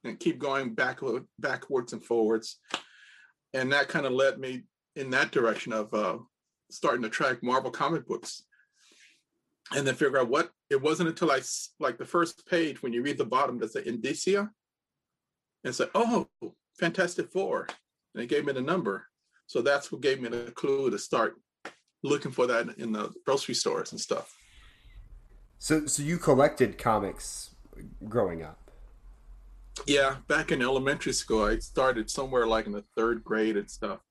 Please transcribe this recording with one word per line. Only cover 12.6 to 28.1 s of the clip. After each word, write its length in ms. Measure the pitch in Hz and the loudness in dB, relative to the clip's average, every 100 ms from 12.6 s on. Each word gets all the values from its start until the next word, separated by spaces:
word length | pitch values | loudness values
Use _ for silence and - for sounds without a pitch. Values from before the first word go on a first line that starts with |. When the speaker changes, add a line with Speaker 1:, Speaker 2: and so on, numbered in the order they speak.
| 160 131 | 0 -4
Speaker 1:
when 120 | 131 | -4
you 100 | 120 | -2
read 160 | 139 135 | -2 -2
the 60 | 120 | 0
bottom, 340 | 127 139 120 | 2 0 -2
that's 140 | 110 | -4
the 140 | - - | -4 -6
indicia. 520 | 117 113 160 - 202 | -4 -4 -2 0 0
And 100 | 208 _ _ _ _ _ _ _ _ _ _ _ 123 | 0 _ _ _ _ _ _ _ _ _ _ _ -8
it's 140 | 123 | -2
like, 120 | - | 0
"Oh, 340 | 196 233 233 - _ 113 _ _ - | 2 2 2 0 _ -14 _ _ -2
Fantastic 520 | 170 170 170 - - | -2 0 -2 -2 -4
Four." 360 | 185 196 - - - _ _ _ - | -2 -2 -2 -4 -12 _ _ _ -10
And 80 | |
it 40 | 120 | -2
gave 160 | 143 | 0
me 100 | 143 | 0
the 80 | 127 | -2
number. 440 | 131 180 117 95 - _ _ _ - | 0 0 -2 -6 -10 _ _ _ -4
So 160 | 131 | 0
that's 300 | 123 143 - | 2 2 0
what 100 | - | -2
gave 180 | 135 135 | 0 0
me 100 | 120 | -2
the 220 | 120 120 | -6 -8
clue 380 | - 139 139 131 | -4 0 2 0
to 80 | 101 | -2
start 380 | - 131 110 - _ _ - _ _ _ | -2 0 0 -2 _ _ -20 _ _ _
looking 280 | 139 143 143 | -2 0 0
for 160 | 127 123 | 0 2
that 320 | 117 120 117 | 2 0 -6
in 120 | 120 | -4
the 220 | 107 107 - | -4 -4 -6
grocery 300 | - 139 - | 0 0 0
stores 380 | 123 - - - | -2 0 -2 -4
and 100 | - | -8
stuff. 340 | - - - - - - - _ - - - - - - - _ | -4 -4 -6 -20 -20 -20 -20 _ -20 -20 -20 -20 -20 -20 -20 _
Speaker 2:
So, 260 | - 156 151 | 0 0 2
so 160 | - | -2
you 160 | 143 170 | 0 0
collected 600 | - 131 - - 110 - | 4 6 6 6 0 2
comics 760 | 120 107 98 - - - - - - - - - | 0 2 0 -6 -10 -12 -14 -18 -20 -18 -16 -14
growing 320 | 107 | -2